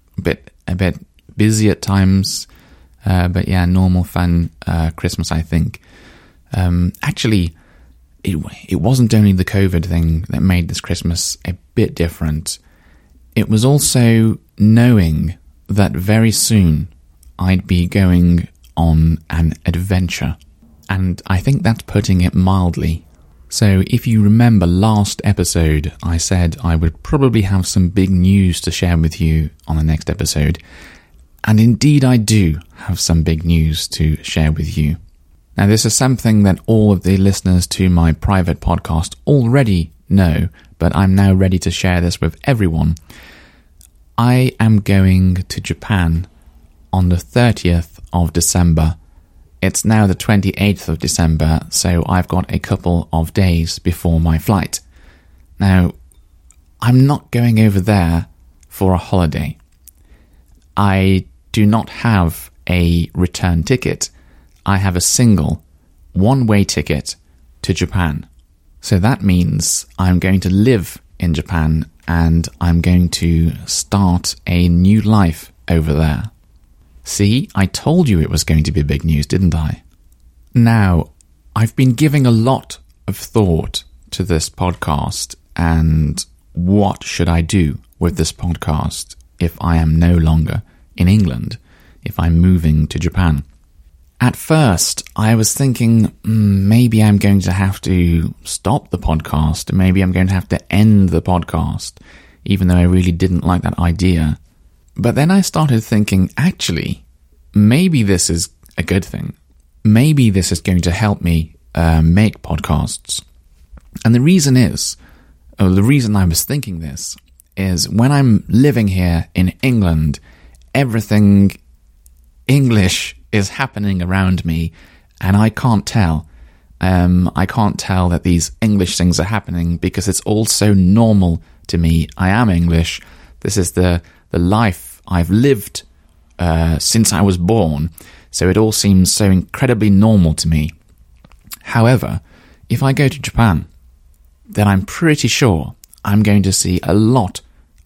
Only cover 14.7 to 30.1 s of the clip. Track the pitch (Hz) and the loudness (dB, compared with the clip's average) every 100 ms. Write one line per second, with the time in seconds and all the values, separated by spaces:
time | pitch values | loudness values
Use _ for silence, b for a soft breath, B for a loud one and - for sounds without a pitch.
14.7 | 113 123 110 82 78 80 - _ _ - | 6 6 4 2 0 -4 -8 _ _ -4
15.7 | 101 98 85 95 110 113 - - 107 87 | 0 0 -2 0 2 2 0 0 2 2
16.7 | 73 76 _ _ _ - - 92 90 - | 0 -4 _ _ _ -18 -4 0 0 0
17.7 | 87 87 101 92 87 87 85 - _ _ | -2 0 2 2 4 4 2 -2 _ _
18.7 | - 82 80 80 80 - 80 80 - - | -2 2 2 2 0 -4 -2 -2 -4 -6
19.7 | 85 98 92 90 - 67 - _ _ _ | -4 -2 -2 -2 -4 -6 -8 _ _ _
20.7 | _ - 95 92 87 - 92 135 139 90 | _ -8 -4 -4 -4 -4 -2 -2 -2 -2
21.7 | 117 - 101 101 90 90 - 92 95 87 | -4 -4 -4 0 0 0 0 0 2 0
22.7 | 80 76 82 - _ _ _ - - 104 | -2 -4 -4 -10 _ _ _ -10 -2 2
23.7 | 95 - 120 123 110 101 113 120 104 85 | 2 0 -2 0 2 4 4 4 4 2
24.7 | 90 110 107 101 - 104 98 90 85 80 | 2 2 2 0 -2 -2 -2 -2 0 0
25.7 | 76 78 - 85 82 - 92 85 - 85 | 0 -4 -8 -4 -4 -2 0 0 -2 -2
26.7 | 80 82 - - 143 131 113 95 95 87 | 0 -2 -4 -4 0 2 2 0 -2 0
27.7 | 98 90 95 95 92 92 98 92 82 - | 0 0 0 0 2 4 4 2 0 -4
28.7 | - 87 82 80 - 80 80 76 - - | -2 0 2 0 0 0 0 -2 -8 -6
29.7 | 78 78 78 76 | -2 0 -2 -4